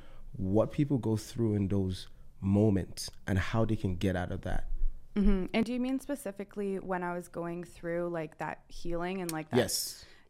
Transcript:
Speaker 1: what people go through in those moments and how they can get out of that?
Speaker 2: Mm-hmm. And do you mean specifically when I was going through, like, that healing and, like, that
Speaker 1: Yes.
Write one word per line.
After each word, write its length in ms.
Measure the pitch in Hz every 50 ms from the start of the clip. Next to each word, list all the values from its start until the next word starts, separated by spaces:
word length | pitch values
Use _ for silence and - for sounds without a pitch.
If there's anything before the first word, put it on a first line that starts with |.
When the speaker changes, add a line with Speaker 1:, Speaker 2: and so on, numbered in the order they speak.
| - - - - - -
Speaker 1:
what 400 | - - 95 92 98 110 - -
people 260 | - - 147 139 151 123
go 200 | 104 110 113 110
through 360 | - - - - 117 110 104
in 120 | 101 101 92
those 400 | 101 98 95 92 92 - - - - - - - - -
moments 680 | - 98 98 101 107 110 98 - - - - - - - - - - -
and 100 | 101 95
how 260 | - - - 131 113
they 100 | 110 110
can 200 | 104 - 95 90 87
get 180 | 101 95 90
out 160 | 90 90 -
of 100 | 98 92
that? 280 | - 92 95 - - - - - - - - - - - -
Speaker 2:
Mm-hmm. 320 | 214 196 202 196 190 180 - -
And 120 | 220 226
do 80 | 226 247
you 60 | 247
mean 200 | 247 254 269 269
specifically 800 | - - 285 277 - 196 202 - 202 - - 208 202 196 190 185
when 240 | - 185 185 180 180
I 100 | 175 175
was 140 | 175 175 -
going 360 | - 175 170 170 170 175 175
through, 460 | - - - - 170 170 170 175 175
like, 280 | 170 165 156 156 - -
that 220 | 160 151 - - - -
healing 520 | - - - 170 170 170 175 180 190 196
and, 100 | 180 170
like, 180 | 160 156 156 -
that 60 | - 127
Speaker 1:
Yes. 480 | 107 95 - - - - - - - - - - - _